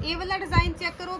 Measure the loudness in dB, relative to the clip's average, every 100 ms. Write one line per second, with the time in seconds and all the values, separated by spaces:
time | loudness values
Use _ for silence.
0 | -4 -2 -2 -2 4 4 4 0 -4 -6
1 | -8 -8